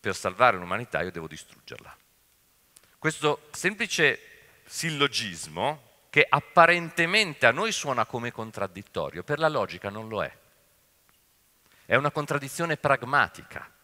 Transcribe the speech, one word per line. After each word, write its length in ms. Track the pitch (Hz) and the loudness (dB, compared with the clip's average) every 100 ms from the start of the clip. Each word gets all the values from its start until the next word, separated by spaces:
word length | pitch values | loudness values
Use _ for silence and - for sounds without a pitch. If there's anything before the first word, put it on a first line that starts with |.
per 120 | 104 | -6
salvare 440 | 92 95 92 123 92 | -4 -4 4 4 4
l'umanità 440 | 87 98 120 78 | -4 -6 -4 -4
io 100 | 90 | -4
devo 180 | 85 80 | -6 -12
distruggerla. 680 | 78 - - - - - - _ _ _ _ _ _ _ - _ _ | -14 -18 -20 -20 -18 -20 -20 _ _ _ _ _ _ _ -20 _ _
Questo 500 | 156 - 151 143 - | -6 0 -2 -2 -8
semplice 680 | - 180 214 220 - 147 - - - - _ - | -4 -4 -4 -4 2 2 2 -8 -20 -20 _ -16
sillogismo, 1400 | - 165 147 139 - 110 82 80 78 120 151 _ _ _ | -6 -4 0 0 0 -6 -8 -10 -4 -4 -4 _ _ _
che 160 | 147 - | 2 4
apparentemente 1160 | 143 - - 165 175 165 - 165 208 196 139 120 | 2 4 6 6 6 0 -2 2 2 0 4 4
a 60 | |
noi 200 | 135 220 | 4 -2
suona 340 | - 143 123 110 | -2 -2 -2 -2
come 280 | 120 117 | -2 -6
contraddittorio, 920 | 117 110 104 98 90 - 90 71 76 | -8 -10 -6 -6 -8 -10 -6 -6 -8
per 160 | - 147 | -6 0
la 80 | 160 | 0
logica 420 | 147 98 85 101 | 0 -4 -6 -8
non 200 | 107 110 | -8 -8
lo 120 | 107 | -6
è. 160 | 71 - _ _ _ _ _ _ _ _ _ _ _ _ _ _ - | -6 -8 _ _ _ _ _ _ _ _ _ _ _ _ _ _ 2
È 100 | 120 | 2
una 160 | 147 | 2
contraddizione 640 | 156 147 147 135 - 170 151 | -2 -4 -4 -4 -6 -4 -2
pragmatica 960 | 147 135 123 139 104 - - - - _ | 2 0 2 2 2 -2 -16 -16 -16 _